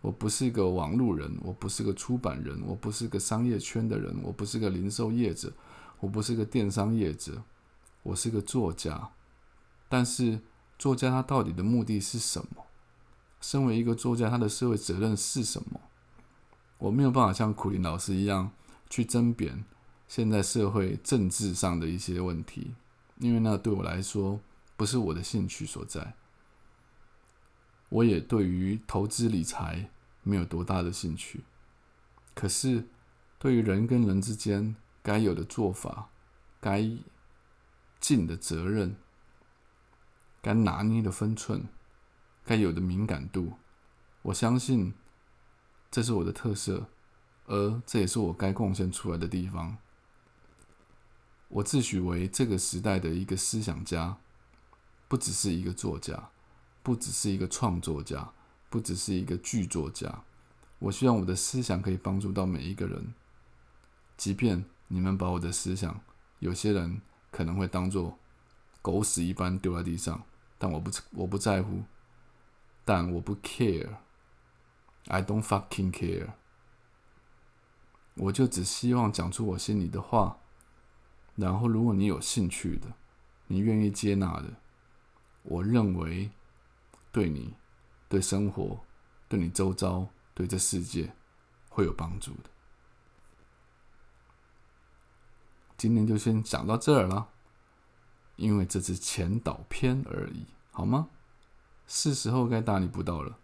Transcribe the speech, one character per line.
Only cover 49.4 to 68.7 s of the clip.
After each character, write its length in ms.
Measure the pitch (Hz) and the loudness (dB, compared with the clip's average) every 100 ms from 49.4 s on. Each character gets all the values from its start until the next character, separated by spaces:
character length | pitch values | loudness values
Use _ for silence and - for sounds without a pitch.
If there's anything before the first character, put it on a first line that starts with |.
| 90 | -4
方。 320 | 87 85 110 - _ _ _ _ _ - _ - - _ - - - _ _ - | -6 -8 -10 -16 _ _ _ _ _ -20 _ -20 -20 _ -20 -20 -20 _ _ -6
我 140 | 101 | -4
自 180 | 104 143 | 0 0
诩 220 | 113 95 | 2 0
为 240 | 90 87 92 | 0 0 -2
这 180 | - | 0
个 140 | 123 95 | 0 0
时 220 | - 87 | -2 -2
代 180 | 107 95 | 0 0
的 120 | 80 | 0
一 140 | 85 | -2
个 120 | 95 92 | -2 -2
思 260 | - 113 | -2 -2
想 220 | 107 76 | -2 -6
家， 340 | 92 85 85 98 - - - - - - _ _ _ | -4 -4 -4 -6 -14 -20 -20 -20 -20 -20 _ _ _
不 100 | 127 | -2
只 140 | - | -2
是 220 | 98 101 | -2 0
一 100 | 87 | 0
个 100 | 92 | -2
作 260 | - 95 71 | -4 -4 -4
家， 320 | - - - _ - - - _ | -6 -10 -12 _ -20 -20 -20 _
不 140 | - 117 | -2 -2
只 160 | - | -2
是 180 | - 104 | -2 0
一 80 | 95 | 0
个 80 | 92 | -2
创 340 | - 117 87 | 0 0 0
作 220 | 85 76 | -2 -6
家， 300 | - 69 - - _ _ - | -6 -8 -8 -16 _ _ -6
不 120 | 120 | -4
只 160 | 113 92 | -2 -4
是 180 | - | -2
一 100 | 92 | -2
个 120 | 98 87 | -2 -4
剧 280 | - 117 | -2 -2
作 240 | 87 87 71 | -2 -2 -4
家。 360 | - - - - - _ - - - | -6 -8 -10 -16 -20 _ -20 -20 -6
我 100 | 101 | -4
希 160 | 98 127 | 4 4
望 100 | 113 | 4
我 80 | |
的 120 | 92 92 | 2 0
思 260 | - 131 | 0 -2
想 180 | 120 92 | 0 0
可 120 | 95 | 0
以 40 | 92 | -2
帮 220 | 101 95 | -2 -2
助 140 | 98 | -2
到 120 | 98 | -2
每 200 | 95 82 | 0 -2
一 100 | 76 | -4
个 120 | 98 98 | -4 -4
人， 260 | 90 117 113 _ - - - - - - _ _ - | -6 -10 -14 _ -20 -20 -20 -20 -20 -20 _ _ -6
即 180 | 98 | -4
便 300 | 95 120 90 98 - - | 2 2 2 -2 -14 -6
你 100 | 90 | -2
们 180 | 92 98 | 0 2
把 140 | 87 | 0
我 80 | 87 | 0
的 140 | 85 | -2
思 240 | 85 - 95 | -4 -4 -2
想， 240 | 87 101 - - _ _ | -4 -6 -14 -20 _ _
有 120 | 87 | -4
些 200 | 90 107 | 0 2
人 280 | 101 85 101 - _ _ | 2 0 -6 -10 _ _
可 140 | - | -4
能 120 | 82 92 | -2 0
会 120 | 92 | 0
当 200 | 90 92 | 0 0
作 300 | 95 87 - _ _ _ - - | -2 -4 -8 _ _ _ -20 -20